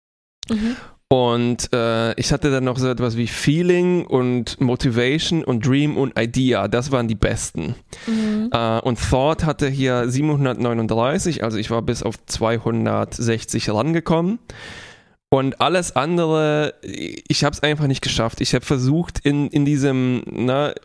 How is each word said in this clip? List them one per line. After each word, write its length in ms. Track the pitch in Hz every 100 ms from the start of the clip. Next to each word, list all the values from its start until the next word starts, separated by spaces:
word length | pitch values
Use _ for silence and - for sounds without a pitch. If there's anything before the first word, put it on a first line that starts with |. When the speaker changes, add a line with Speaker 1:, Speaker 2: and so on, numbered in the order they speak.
| _ _ _ - -
Speaker 1:
Mhm. 280 | 220 226 254 - - -
Speaker 2:
Und, 600 | 127 120 120 120 120 -
äh, 400 | 123 117 113 113 107
ich 120 | -
hatte 200 | 143 147
dann 100 | 131
noch 160 | 127 123
so 100 | 127
etwas 280 | 120 123 113
wie 100 | 117
Feeling 800 | - 143 156 175 180 180 175 -
und 540 | 131 123 123 113 -
Motivation 840 | 127 123 139 117 123 156 - 165
und 240 | - 120 123
Dream 300 | 139 147 123
und 200 | 135 -
Idea. 520 | 117 123 127 107 101
Das 240 | 117 139
waren 160 | 131 113
die 80 | 110
besten. 580 | 101 110 - 82 80 - - - -
Speaker 1:
Mhm. 440 | 220 214 214 226
Speaker 2:
Äh, 260 | 123 113 113
und 180 | 127 113 -
Thought 320 | 131 143 160
hatte 240 | 160 139 143
hier 400 | 139 131 123 120
siebenhundertneununddreißig, 1300 | 131 151 143 135 120 120 113 113 110 123 185 185 139
also 160 | 113 107
ich 100 | 110
war 140 | 117
bis 220 | 117 117
auf 100 | 113 - -
zweihundertsechzig 1400 | - 113 117 113 113 110 107 107 - 117 113 - 117 -
rangekommen. 680 | 107 143 165 - 165 175 233 - - - - - - _ _ -
Und 280 | 135 135 -
alles 360 | 139 185 180 127
andere, 760 | 151 175 160 156 151 151 147 -
ich 600 | - - - - - -
hab's 160 | 143 -
einfach 280 | 151 151 143
nicht 140 | 131
geschafft. 380 | - - 113 -
Ich 140 | 127
hab 100 | 127
versucht, 540 | - 139 127 160 170 -
in, 240 | 143 143 143
in 160 | 147
diesem, 580 | 143 147 139 131 127 123 -
ne, 480 | - 123 135 147 -